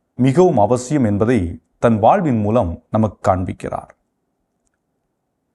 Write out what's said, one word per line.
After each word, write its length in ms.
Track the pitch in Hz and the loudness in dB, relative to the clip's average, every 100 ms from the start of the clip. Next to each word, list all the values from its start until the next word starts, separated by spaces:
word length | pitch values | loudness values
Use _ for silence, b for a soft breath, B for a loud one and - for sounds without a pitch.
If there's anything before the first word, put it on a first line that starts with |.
| _ | _
மிகவும் 440 | - 131 135 180 127 | -2 0 2 2 2
அவசியம் 460 | 101 123 - 151 | 0 0 -2 -2
என்பதை 560 | 110 101 107 120 87 87 _ - | 0 0 0 0 -2 -10 _ -2
தன் 200 | 120 110 | 0 2
வாழ்வின் 420 | 113 196 160 113 | 4 2 0 -2
மூலம் 420 | 101 120 90 82 _ | 0 0 -2 -6 _
நமக்கு 420 | 110 107 - 107 | -2 -2 -2 -2
காண்பிக்கிறார். 560 | 92 95 - - - - _ _ _ _ _ _ _ _ _ _ _ _ _ _ _ _ | -2 -4 -10 -10 -12 -14 _ _ _ _ _ _ _ _ _ _ _ _ _ _ _ _